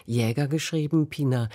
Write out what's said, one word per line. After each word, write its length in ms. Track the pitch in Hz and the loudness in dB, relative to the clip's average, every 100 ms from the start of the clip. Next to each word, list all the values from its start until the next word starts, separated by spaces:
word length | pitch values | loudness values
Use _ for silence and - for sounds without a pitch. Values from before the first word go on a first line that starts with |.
Jäger 420 | - 120 113 117 143 | -4 0 2 0 0
geschrieben. 180 | 156 - 160 147 165 151 | -2 -2 -2 0 2 0
Pina 380 | - 139 127 113 | 0 0 0 -2